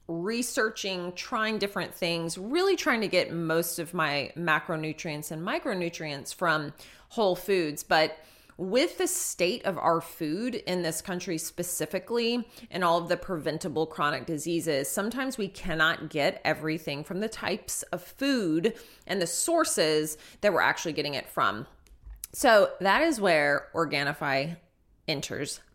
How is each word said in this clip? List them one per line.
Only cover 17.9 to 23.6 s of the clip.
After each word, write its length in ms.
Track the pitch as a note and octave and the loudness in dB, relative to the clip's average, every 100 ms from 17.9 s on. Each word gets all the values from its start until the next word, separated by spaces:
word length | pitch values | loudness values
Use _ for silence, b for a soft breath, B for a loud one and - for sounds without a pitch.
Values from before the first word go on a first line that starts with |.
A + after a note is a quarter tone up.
| F3+ | -8
food 720 | - - C#4 C4 F#3 D#3 G3+ B B B - | -8 -2 0 2 2 2 0 B B B -6
and 160 | F#3+ | -4
the 60 | E3+ | -2
sources 920 | - - E4 D#4 - D#3+ D#3 D#3 - B B | -2 2 2 2 2 4 2 0 -6 B B
that 120 | G#3 | 2
we're 80 | - | 4
actually 320 | F#2+ - E3+ | 4 2 -2
getting 220 | D3 D3 | -2 -2
it 140 | C#3 - | -4 -4
from. 380 | - A2 G#2 - - - - - - - | 0 0 0 -8 -16 -20 -20 -18 -14 -12
So 380 | - C#4 A3 F#3 - | 2 8 8 6 4
that 220 | F#3+ G#3+ | 2 4
is 180 | E4 A#3+ | 4 4
where 480 | G3 D#3+ C#3+ C#3+ | 4 4 4 2